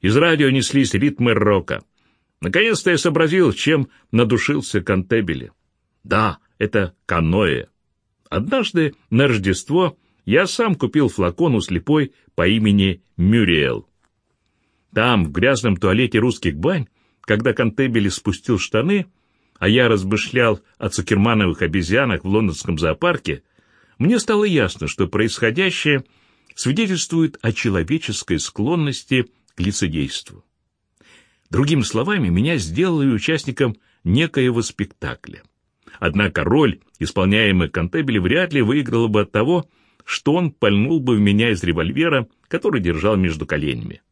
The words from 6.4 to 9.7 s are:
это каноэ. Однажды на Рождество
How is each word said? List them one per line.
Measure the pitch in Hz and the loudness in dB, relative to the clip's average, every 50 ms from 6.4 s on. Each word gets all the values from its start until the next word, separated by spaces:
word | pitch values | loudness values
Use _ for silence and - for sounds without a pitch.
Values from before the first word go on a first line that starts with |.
| _ _ _ _ | _ _ _ _
это | 107 104 - 107 98 85 - _ _ | -6 -2 0 -2 -2 -2 -6 _ _
каноэ. | - 90 85 82 80 85 101 104 85 69 60 - _ _ _ _ _ _ _ _ _ _ _ _ _ | -4 -2 0 0 0 0 0 0 0 -2 -4 -6 _ _ _ _ _ _ _ _ _ _ _ _ _
Однажды | - 196 - 175 269 269 220 - - 170 160 143 - _ _ _ | -6 -4 -4 -2 -2 -2 -2 -2 -2 -2 -2 -2 -4 _ _ _
на | 110 113 139 139 | 2 2 2 2
Рождество | 120 104 92 98 92 - - - | 2 0 0 -2 -2 -2 -4 -2